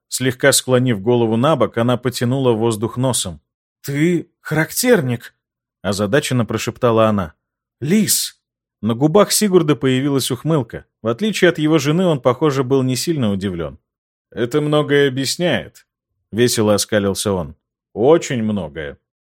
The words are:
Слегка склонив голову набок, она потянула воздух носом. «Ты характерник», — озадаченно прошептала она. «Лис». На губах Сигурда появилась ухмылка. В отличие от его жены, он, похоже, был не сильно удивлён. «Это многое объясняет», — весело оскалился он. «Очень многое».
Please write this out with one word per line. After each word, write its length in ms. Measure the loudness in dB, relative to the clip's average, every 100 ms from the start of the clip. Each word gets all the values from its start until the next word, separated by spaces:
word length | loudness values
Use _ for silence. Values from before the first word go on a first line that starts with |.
| _
Слегка 440 | -4 -4 0 2
склонив 500 | 2 2 2 2 0
голову 360 | 0 2 2 2
набок, 400 | 0 0 0 0
она 200 | -2 0
потянула 540 | -2 -4 -2 0 0
воздух 460 | 2 0 -2 -4 -2
носом. 440 | -2 -2 -6 -10 _ _ _ _
«Ты 480 | -8 0 0 0 -4 _
характерник», — 920 | -4 -2 -2 -2 2 2 2 -4 -8 _ _ _ _ _
озадаченно 640 | -4 -2 0 0 0 -2 -2
прошептала 640 | -4 -6 -2 2 4 4
она. 260 | 2 -4 -10 _ _ _ _
«Лис». 580 | 0 0 2 -2 -4 -12 _ _ _ _
На 140 | -4 0
губах 360 | 2 4 2
Сигурда 440 | 2 2 2 2 0
появилась 540 | 0 0 0 -2 -2
ухмылка. 560 | -4 -2 -2 -2 -10 -18 _
В 60 | -6
отличие 420 | -2 -4 2 2
от 80 | 2
его 200 | 2 2
жены, 280 | 2 0 0
он, 140 | 2
похоже, 420 | 0 2 0 0
был 200 | 0 0
не 120 | 0 -2
сильно 360 | -4 -2 -2
удивлён. 480 | -2 -4 -6 -8 -12 _ _ _ _ _
«Это 280 | -6 -2 -2
многое 480 | 0 0 2 2 2
объясняет», — 800 | 0 -6 -2 -2 -2 -6 -18 _ _ _ _ _
весело 420 | 0 2 2 2
оскалился 580 | 2 0 0 0 -2 -2
он. 240 | -4 -6 -14 _ _ _
«Очень 500 | -2 2 2 2 -4
многое». 540 | -2 -4 -6 -10 -12 -14 _ _